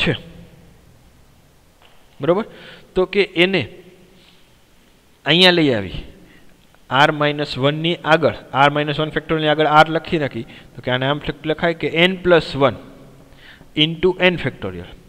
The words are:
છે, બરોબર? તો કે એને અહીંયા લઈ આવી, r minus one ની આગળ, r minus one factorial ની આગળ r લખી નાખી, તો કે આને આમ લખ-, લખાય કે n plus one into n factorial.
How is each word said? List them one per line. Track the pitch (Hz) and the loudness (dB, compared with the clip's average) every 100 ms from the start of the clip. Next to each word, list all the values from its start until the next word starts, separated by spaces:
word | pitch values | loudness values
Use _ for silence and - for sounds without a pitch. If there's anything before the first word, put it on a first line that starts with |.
છે, | 170 - - - - - - - - - _ _ _ _ _ _ _ _ - - - - | -4 -4 -10 -20 -20 -20 -20 -20 -20 -20 _ _ _ _ _ _ _ _ -20 -20 -20 -4
બરોબર? | 139 180 220 - - - - 185 | 0 0 -2 -12 -20 -20 -6 -4
તો | 180 202 | 0 0
કે | 175 160 185 | -2 0 0
એને | 185 110 - - - - - - _ _ _ _ _ _ _ _ _ 143 | 0 -4 -12 -20 -20 -20 -20 -20 _ _ _ _ _ _ _ _ _ 0
અહીંયા | 165 185 175 | 4 4 4
લઈ | 147 113 | 2 0
આવી, | 92 - - - - - - - _ _ - | -4 -10 -14 -20 -20 -20 -20 -20 _ _ -2
r | 131 156 151 | 2 2 2
minus | 147 147 147 131 139 | -2 -2 -6 -2 -2
one | 156 165 | 0 -4
ની | 165 147 | -4 0
આગળ, | 160 131 104 - 127 143 | 2 2 -2 -4 2 4
r | 147 | 2
minus | 147 143 | -2 -4
one | 156 147 | -4 -6
factorial | - 160 151 | -4 -2 0
ની | |
આગળ | 151 156 151 | 2 4 4
r | 160 160 | 4 0
લખી | - 170 | -4 -4
નાખી, | 135 113 - - - - | -4 -6 -12 -18 -20 -12
તો | 123 | -4
કે | 127 | -2
આને | 135 | -2
આમ | 147 - | -2 -6
લખ-, | 147 156 | -6 -6
લખાય | 151 170 165 | -2 -4 -2
કે | 143 160 180 | -4 2 0
n | 185 | 2
plus | 180 165 - 135 135 | 2 2 2 2 0
one | - - - - - - - - - - 151 156 | 0 -12 -20 -20 -20 -20 -20 -20 -20 -8 -2 0
into | 165 185 180 180 | 0 -2 2 0
n | 170 131 | 0 -4
factorial. | - 101 90 90 - | -6 -10 -10 -14 -20